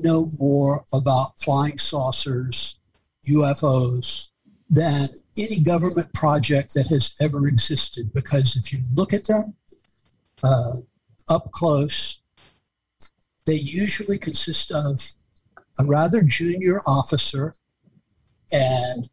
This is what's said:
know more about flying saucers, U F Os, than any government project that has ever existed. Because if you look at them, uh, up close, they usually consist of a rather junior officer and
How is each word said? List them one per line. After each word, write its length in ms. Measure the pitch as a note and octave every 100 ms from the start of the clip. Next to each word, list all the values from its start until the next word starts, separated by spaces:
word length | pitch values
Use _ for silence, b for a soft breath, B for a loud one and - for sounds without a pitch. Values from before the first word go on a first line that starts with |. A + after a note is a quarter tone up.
know 260 | E3 D#3+ D#3+ D3+
more 460 | C#3 C#3 C#3 C#3+ -
about 480 | C3+ C3+ C3 C3 -
flying 380 | - C3+ D3 D3
saucers, 1000 | - D3 C3 B2+ C#3+ B2 B2+ B2 - - _ _ _ _
U 220 | - D3+ C#3+
F 180 | C#3+
Os, 720 | D3 C3 B2 B2 - - - _ _ _ _
than 380 | D#3 E3 C#3+ C#3 - _ G#3
any 240 | A3 G3+
government 520 | D#3 E3+ F3 E4+ E3+
project 600 | - D3+ D3 B2 C#3+ C#3
that 140 | C#3+ C3
has 280 | D3 - -
ever 260 | D3+ C#3+ C#3
existed. 640 | B2 - D3 - - G#2+
Because 440 | C#3 - C#3+ C3 B2+
if 160 | -
you 60 | C3+ B2+ C#3+
look 180 | F#3+
at 100 | G3+
them, 320 | - G#3+ G#3+ - - - _ _ _ _ _ _
uh, 300 | C3 B2+ A#2 B2 - _ _ _ -
up 200 | E3 -
close, 680 | - E3+ C#3+ C#3+ - - - _ _ - _ _ _ _ _ - _ _ _ -
they 100 | D#3
usually 600 | C#3 F3 G3+ - G3+ G3
consist 540 | D#3+ - - D#3 -
of 280 | D#3 D3 C#3 - - _ _ _ - _ -
a 60 | C#3+
rather 360 | D3 E3 A3
junior 580 | D3+ - E3+ F3+ F#3 F#3+ -
officer 640 | C#3 - D3 - C#3 D3+ - _ _ _ _ _ _ _ _ -
and 520 | D3 C3 B2+ B2 A#2+ -